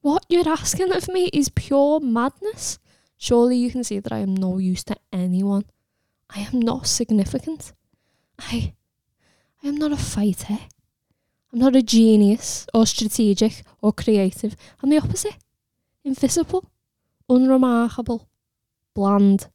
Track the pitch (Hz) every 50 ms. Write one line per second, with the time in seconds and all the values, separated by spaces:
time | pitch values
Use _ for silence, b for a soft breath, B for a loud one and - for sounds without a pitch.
0 | _ 277 294 339 - _ 339 349 349 311 320 320 - - - - 370 370 359 359
1 | 359 - 370 370 359 - - 302 277 269 - - - - 277 277 277 285 302 311
2 | 311 254 226 226 240 277 - _ 392 415 440 - - - - - _ _ _ _
3 | _ _ _ _ - - 240 240 240 247 254 247 240 247 233 254 240 - 208 196
4 | 202 - 220 220 208 190 190 190 190 185 180 190 190 185 185 180 - - 208 _
5 | _ _ - 185 180 180 180 180 196 202 202 196 202 _ _ _ _ _ _ _
6 | _ _ _ _ _ _ - 202 202 - - 254 233 233 247 262 - - - -
7 | 240 - 214 214 196 - - 262 - - 320 294 - - _ _ _ _ _ _
8 | _ _ _ _ _ _ _ - - - - 233 - - - _ _ _ _ _
9 | _ _ _ _ _ _ _ _ _ _ _ _ - 285 285 294 311 302 294 277
10 | - - - - 202 208 180 - - - 208 - - - _ _ _ _ _ _
11 | _ _ _ _ _ _ _ _ _ _ - 240 247 269 254 262 247 214 - 226
12 | 226 226 220 214 208 196 208 240 - - - - - - - 226 226 214 - -
13 | 226 214 - - 233 214 196 - 220 220 - - - b b b - 208 214 -
14 | - - 220 202 196 190 - - - 214 - b b b b b - 269 302 302
15 | 302 - - - - 415 - - _ _ _ _ _ _ _ _ _ _ _ _
16 | _ 285 262 - - 254 - 339 320 - - 370 - _ _ _ _ _ _ _
17 | _ _ _ _ _ _ 254 254 254 262 262 262 254 254 240 233 233 233 - -
18 | 233 - 240 226 _ _ _ _ _ _ _ _ _ _ _ _ _ _ _ -
19 | 196 196 202 202 202 196 196 190 - -